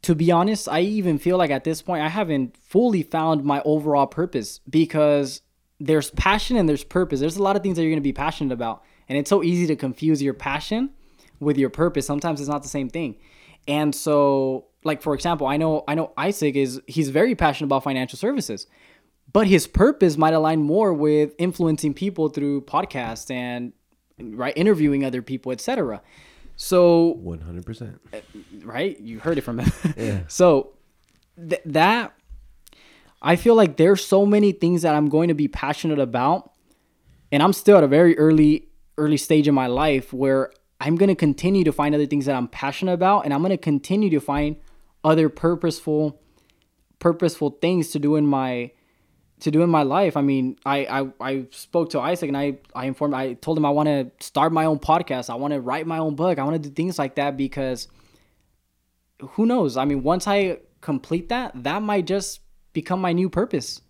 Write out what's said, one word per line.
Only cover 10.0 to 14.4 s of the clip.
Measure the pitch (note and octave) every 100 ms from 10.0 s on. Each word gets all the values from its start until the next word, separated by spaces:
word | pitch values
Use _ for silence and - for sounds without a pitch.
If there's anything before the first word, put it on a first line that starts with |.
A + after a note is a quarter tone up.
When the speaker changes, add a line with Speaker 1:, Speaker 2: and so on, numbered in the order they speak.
| D#3 D3+
Speaker 1:
your | C#3
passion | C3 C#3+ C#3+ - A3 C4+ - _ _ _ _
with | D3 C#3
your | C3+
purpose. | - E3+ E3 C3+
Sometimes | D3 E3+ D3
it's | C#3+
not | D3
the | C#3+
same | D3 C3
thing. | E3 D3 - _ _ _ _ -
And | D3 D3+
so, | C#3 D#3 D3 C#3+ C#3